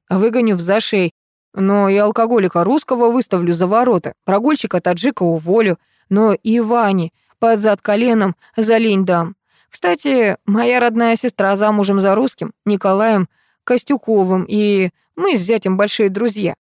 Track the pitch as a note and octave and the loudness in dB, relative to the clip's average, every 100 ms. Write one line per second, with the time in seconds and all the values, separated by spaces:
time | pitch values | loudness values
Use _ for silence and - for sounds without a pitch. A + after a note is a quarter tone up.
0 | - F#3 A3+ A#3+ A3+ F3+ E3+ G#3+ - G3+ | -4 0 0 0 0 0 0 -2 0 -2
1 | E3+ - _ _ _ G3 F#3+ G3+ G3 G3+ | -2 -6 _ _ _ -4 0 2 2 2
2 | G#3 A3 A3+ A#3+ F#3 E3+ F#3 D4 - B3 | 0 0 0 0 0 0 0 0 -2 0
3 | A#3 B3 - F#3 F3 E3+ F3+ A3 B3 F3+ | 0 0 -2 -2 -2 0 0 2 2 0
4 | C#3 - - G3 C4+ D4+ G3+ F3 F3+ F3 | -4 -8 -2 0 0 -2 -2 -2 -2 -2
5 | B3 - F3 E3 E3 A3 G3+ E3+ _ _ | -4 -2 -2 -2 0 0 0 -2 _ _
6 | - G3 A3 F#3 A3 A#3 G#3+ A#3+ G#3 F#3+ | -4 0 2 0 0 0 0 0 0 0
7 | E3 - _ _ A3+ A3 G#3+ G3+ - G#3 | -4 -10 _ _ 0 2 2 0 0 0
8 | A#3+ A3 F#3+ - _ - A3 A3+ A3 F#3+ | 2 2 0 -4 _ -4 0 2 2 0
9 | F3+ F3 E3+ - _ _ _ - F4+ E4+ | 0 0 -2 -10 _ _ _ -6 -4 -2
10 | C#4+ B3+ G#3 - - G#3+ A#3+ B3 A#3+ A3+ | 0 0 0 -2 -2 0 0 2 0 2
11 | A#3 A#3 B3 - G3 G3 G#3+ G#3 G3 G3 | 0 0 -2 -2 0 0 0 2 0 2
12 | G3 G#3 C4 - A3 - G#3+ G3+ G3 G3 | 2 2 0 -4 -12 -6 -4 0 0 2
13 | A3+ G3+ F3+ _ _ _ - B3 - C#4+ | 2 0 -2 _ _ _ -2 -2 0 -4
14 | - G#3+ F#3 F#3 - G#3 G#3 G3 F3+ - | 0 0 2 -2 -2 0 0 0 -2 -6
15 | _ - F#4+ A#3 F3+ A3+ F#3+ F#3+ G#3 - | _ -6 -2 -2 0 -2 0 0 0 0
16 | G3 G3+ A#3+ G#3 E3+ - _ | -2 -2 -4 -4 -6 -8 _